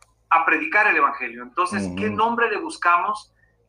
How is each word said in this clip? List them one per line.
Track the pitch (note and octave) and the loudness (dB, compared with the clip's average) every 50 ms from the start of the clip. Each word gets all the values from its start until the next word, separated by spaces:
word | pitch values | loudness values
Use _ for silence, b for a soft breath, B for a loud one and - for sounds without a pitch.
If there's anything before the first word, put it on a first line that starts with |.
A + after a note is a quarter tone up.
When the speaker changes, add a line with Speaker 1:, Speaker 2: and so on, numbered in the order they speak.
| - _ _ _ _ - | -20 _ _ _ _ 2
Speaker 1:
a | C3+ - - | 2 2 4
predicar | - D#3+ D3+ D#3 D#3+ G3 G#3 G#3 | 2 0 0 0 0 2 2 4
el | G#3 F3+ | 4 2
Evangelio. | D3+ C#3+ C3 - - B2 A#2 A#2 A#2+ B2 | 2 2 0 0 -4 -8 -10 -10 -12 -16
Entonces, | B2+ - F3 F3+ F3 G3+ G3 G3 F3+ F3+ | -6 -4 -2 -2 -2 -2 -4 -4 -4 -4
¿qué | F#3+ G#3+ | -4 -4
Speaker 2:
Ujú. | G#3+ G3+ | -2 0
Speaker 1:
nombre | G#3 A3 A#3 A#3 A#3 A#3 A3 | 0 0 0 2 0 0 0
le | G3+ | -2
buscamos | F#3 E3 D#3+ - - - F3 F3 F3 - G#3 G#3+ - - _ _ _ _ _ _ _ _ | -4 -6 -8 -6 -2 2 2 2 2 2 -2 -4 -6 -10 _ _ _ _ _ _ _ _